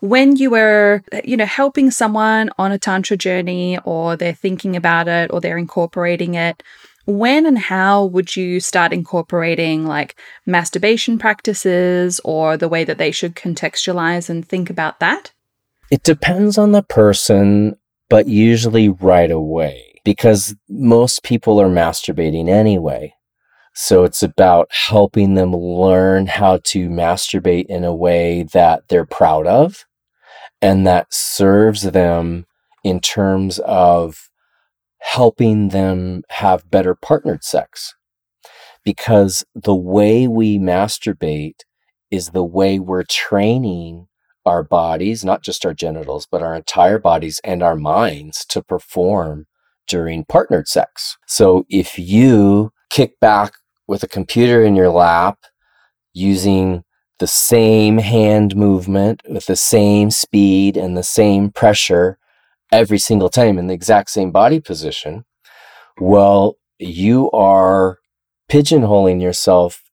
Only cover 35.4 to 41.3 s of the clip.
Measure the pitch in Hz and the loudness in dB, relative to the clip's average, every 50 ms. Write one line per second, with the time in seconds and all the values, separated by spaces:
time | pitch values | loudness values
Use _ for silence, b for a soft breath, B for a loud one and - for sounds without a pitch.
35.4 | 120 110 107 107 101 95 95 98 95 95 92 92 90 92 90 87 - - - - | 0 2 2 0 0 -2 -2 -2 -2 -2 -2 -4 -6 -6 -8 -10 -12 -14 -8 -4
36.4 | 107 95 92 87 - _ - 95 90 90 90 - - - 156 - - - - 143 | 0 0 0 0 -2 _ -2 0 0 0 -4 -4 -4 -2 -2 -2 -2 -4 -8 -8
37.4 | - - - - - - - - - - - _ _ _ _ _ _ _ _ _ | -8 -6 -4 -4 -6 -6 -10 -18 -18 -18 -20 _ _ _ _ _ _ _ _ _
38.4 | _ b b b b b b b b 104 - - - - 113 101 98 95 - - | _ b b b b b b b b -6 -6 -4 -2 2 4 4 4 2 0 -6
39.4 | - _ - 110 - 104 98 92 90 90 95 104 104 107 110 120 127 123 113 113 | -8 _ -14 -8 -4 -2 -2 -2 -2 -2 0 2 2 4 2 2 2 0 0 0
40.4 | 110 104 104 101 95 90 87 92 101 107 - - - 110 92 - 90 78 | 0 0 0 0 0 0 0 0 -2 -2 -4 -8 -8 -8 -8 -6 -6 -8